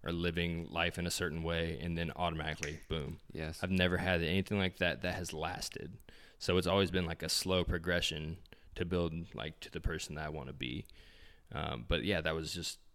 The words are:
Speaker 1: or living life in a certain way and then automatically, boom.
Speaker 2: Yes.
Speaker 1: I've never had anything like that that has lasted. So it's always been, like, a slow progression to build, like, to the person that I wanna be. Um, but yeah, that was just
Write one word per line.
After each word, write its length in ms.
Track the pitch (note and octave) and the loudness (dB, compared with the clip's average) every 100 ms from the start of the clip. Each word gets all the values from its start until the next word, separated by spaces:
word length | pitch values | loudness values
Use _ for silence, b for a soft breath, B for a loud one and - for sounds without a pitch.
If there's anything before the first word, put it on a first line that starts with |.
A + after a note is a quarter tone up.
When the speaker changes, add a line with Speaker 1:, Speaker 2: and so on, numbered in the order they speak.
Speaker 1:
or 80 | - | 0
living 540 | E2+ F2 E2 E2+ E2 E2 | 0 2 2 0 0 -2
life 300 | E2 E2+ D#2 | 0 0 2
in 80 | F2 | -2
a 40 | |
certain 320 | - F2 D#2+ | 0 0 0
way 360 | E2 E2+ E2 E2 | 0 0 0 -2
and 160 | E2+ E2 | -2 0
then 140 | E2 - | -2 0
automatically, 640 | F2 D#2+ D#2 D#2 C#2+ D#2+ - | 0 0 -4 -4 -4 -6 -4
boom. 320 | E2 C#2+ E2+ - | -4 -4 -8 -10
Speaker 2:
Yes. 280 | - D#2 E2 | -6 -6 -4
Speaker 1:
I've 80 | F#2+ | 2
never 260 | F#2 F2+ F2+ | 4 6 4
had 240 | F#2 F2 | 2 2
anything 360 | E2 F#2+ F#2 G#2 | 4 2 2 2
like 180 | F#2 - | 0 2
that 220 | F2 C2 | 0 2
that 120 | F2+ | -2
has 180 | F2+ F2 | -2 -4
lasted. 640 | D#2 D#2+ - - - D#2 A2 - B B B | -4 -4 -4 -6 -8 -10 -12 -18 B B B
So 200 | - F2+ | 4 4
it's 80 | F2 | 6
always 240 | G2 F#2+ | 4 6
been, 160 | F#2 E2+ | 2 0
like, 160 | E2 | -2
a 60 | D#2+ | 0
slow 340 | - F#2 F#2 | 0 4 4
progression 720 | F2 F2+ E2+ F2 E2 D2+ D#2 F2 - B B | 4 0 2 2 2 0 -4 -6 -10 B B
to 100 | - | -6
build, 300 | F2 F2 E2+ D#2+ E2+ | 0 2 2 -2 -6
like, 260 | - D2+ D#2+ | -6 -8 -8
to 100 | - | -10
the 100 | E2 | -2
person 360 | D#2+ D#2+ - D2+ | -2 -2 -4 -4
that 100 | D#2 | -4
I 20 | |
wanna 240 | D#2 C2 | -4 -8
be. 320 | C2+ B1+ C2 - B B B B B B | -6 -4 -4 -8 B B B B B B
Um, 340 | - D2+ B1 - | -4 -4 -4 0
but 160 | E2+ | 2
yeah, 160 | C#2 F#2 | 2 2
that 140 | D#2+ | 2
was 180 | D#2+ D#2 | 0 -2
just 280 | F2+ E2 - - | -4 -6 -8 -16